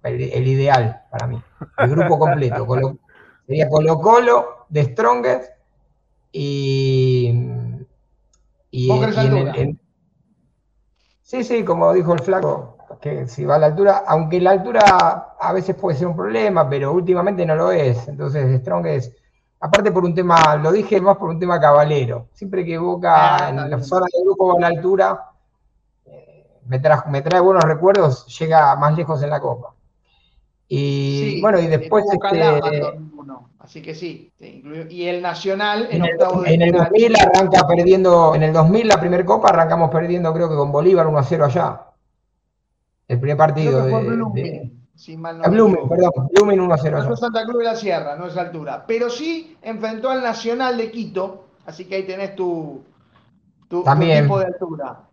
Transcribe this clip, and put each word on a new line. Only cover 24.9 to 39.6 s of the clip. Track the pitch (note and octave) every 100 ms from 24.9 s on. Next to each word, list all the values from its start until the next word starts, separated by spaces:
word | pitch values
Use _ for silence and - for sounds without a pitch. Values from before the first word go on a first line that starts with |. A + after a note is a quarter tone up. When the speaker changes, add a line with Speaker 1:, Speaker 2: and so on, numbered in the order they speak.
| F#3+ F#3+ G3 - _ _ _ _ _ _ _ _
Speaker 1:
eh, | - _ _ _ _ B2
me | B2+
tra-, | D3+ D3+ D3+
me | C#3
trae | D3+ F3+
buenos | F3+ F#3+
recuerdos, | D#3 D3+ F#3 G3+ D#3+ B2 - -
llega | D#3+ D#3+ D#3 D3+
más | D3 D#3
lejos | D3+ D3+
en | C#3+
la | D3+
Copa. | C3+ A#2+ - _ _ _ _ _ _ _ _ _ _
Y | C#3+ C#3 C#3 C#3 C#3 C#3+ -
Speaker 2:
Sí, |
Speaker 1:
bueno, | G3+ F#3+
y | E3
después, | D#3 - G#3+ G3+
Speaker 2:
estuvo | G3 G3
Speaker 1:
este, | E3
Speaker 2:
Calama | D#3+ D3 D3+
en | D3+
dos | - D#3
mil | D#3 D3+
uno, | C#3 B2+ A#2+ _
así | - D#3+
que | D#3
sí, | D#3+ F3 - - _
se | -
incluyó. | C3 C#3 D#3 D#3+
Y | F3 F3
el | F3
Nacional | F3+ E3 G3 F#3+ G#3 G#3 A#3
en | E3
Speaker 1:
en | E3+
el, |
Speaker 2:
octavos | E3 F3 F3+
de | F3 E3
Speaker 1:
en |
el | E3+
Speaker 2:
final. | F3 E3
Speaker 1:
dos |
mil | G#3+ A#3 A3
arranca | F3+ F#3 F#3+ F#3 C#3+
perdiendo, | F3 F3 F#3+ F#3 E3+ D#3+
en | D3+
el | D#3
dos | D#3+ D#3+
mil | G#3+ A3+
la | F#3
primera | E3+ F3+
Copa | F3+ A3 G3+
arrancamos | E3+